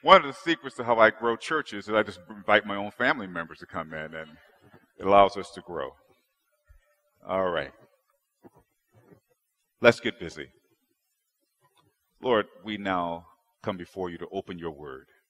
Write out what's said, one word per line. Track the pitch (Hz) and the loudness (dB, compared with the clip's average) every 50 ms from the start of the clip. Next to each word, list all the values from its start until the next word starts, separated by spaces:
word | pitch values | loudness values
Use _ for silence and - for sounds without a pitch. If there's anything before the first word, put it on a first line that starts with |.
One | - 170 190 | 10 8 8
of | 185 151 | 8 8
the | 139 | 2
secrets | 135 - - 165 160 - - 135 - | -10 -8 -2 -2 -2 -2 -4 -14 -10
to | - 120 | -6 0
how | 117 120 113 | 0 6 8
I | 110 110 | 8 6
grow | 107 - 113 117 117 | 6 4 -2 -2 -2
churches | 113 - - 160 156 139 - - 104 98 | -2 -4 -4 -4 -4 -4 -6 -10 -12 -8
is | 104 110 | 0 0
I | 107 | 0
just | 107 104 98 - - - | 0 0 -6 -18 -18 -20
invite | 107 104 98 - 104 107 101 | -20 -12 0 4 4 4 4
my | 104 101 | 0 -8
own | 101 101 104 | -8 -8 -10
family | - - 123 131 156 131 104 | -6 -2 -2 -2 -2 -2 -6
members | 92 87 85 82 78 80 - | -10 -8 -10 -10 -10 -12 -20
to | - | -20
come | - - 92 80 78 | -12 -10 -10 -10 -10
in, | 80 78 78 78 80 | -10 -12 -12 -10 -12
and | 80 80 76 76 - - _ _ _ _ - - - _ _ _ _ | -14 -14 -14 -18 -20 -20 _ _ _ _ -20 -20 -20 _ _ _ _
it | 101 | 0
allows | 95 101 101 98 95 - | 4 6 6 6 6 2
us | 98 92 - | -6 -12 -12
to | - 90 | -14 -18
grow. | - - 87 80 67 67 - _ _ _ _ _ _ _ _ _ _ _ _ _ _ _ - - _ _ _ _ _ _ _ _ - - | -16 -12 -8 -8 -8 -8 -10 _ _ _ _ _ _ _ _ _ _ _ _ _ _ _ -20 -20 _ _ _ _ _ _ _ _ -8 -4
All | 90 95 95 92 | -2 -2 -2 0
right. | 85 80 69 67 - - - _ _ _ _ _ _ _ _ _ _ _ _ - _ _ _ _ _ _ _ _ _ - _ _ - _ _ _ _ _ _ _ _ _ _ _ _ _ | -2 -4 -6 -6 -12 -20 -20 _ _ _ _ _ _ _ _ _ _ _ _ -20 _ _ _ _ _ _ _ _ _ -20 _ _ -20 _ _ _ _ _ _ _ _ _ _ _ _ _
Let's | - 120 117 - | 4 4 4 6
get | - 117 - - | -4 -8 -8 -6
busy. | 92 82 - 76 71 - _ _ _ _ _ _ _ _ _ _ _ _ _ _ _ _ _ _ _ _ _ _ _ _ _ _ _ _ _ _ _ _ _ _ | -14 -14 -12 -14 -16 -18 _ _ _ _ _ _ _ _ _ _ _ _ _ _ _ _ _ _ _ _ _ _ _ _ _ _ _ _ _ _ _ _ _ _
Lord, | - 127 123 107 101 - _ - 87 | -2 2 2 2 0 -2 _ -18 -12
we | 110 107 101 | -12 -10 -8
now | 101 98 95 90 87 85 82 85 85 - _ _ _ _ _ _ | -4 -2 -2 -2 -2 -4 -6 -10 -12 -20 _ _ _ _ _ _
come | - - 101 | -8 -8 -8
before | 90 87 - - 98 92 90 | -8 -12 -16 -10 -10 -10 -10
you | 85 | -10
to | 85 87 - | -12 -14 -10
open | - 98 - - 95 87 | -10 -10 -10 -10 -14 -10
your | 80 82 | -10 -12
word. | 78 69 76 71 65 65 67 _ _ _ _ _ | -12 -12 -16 -18 -18 -18 -20 _ _ _ _ _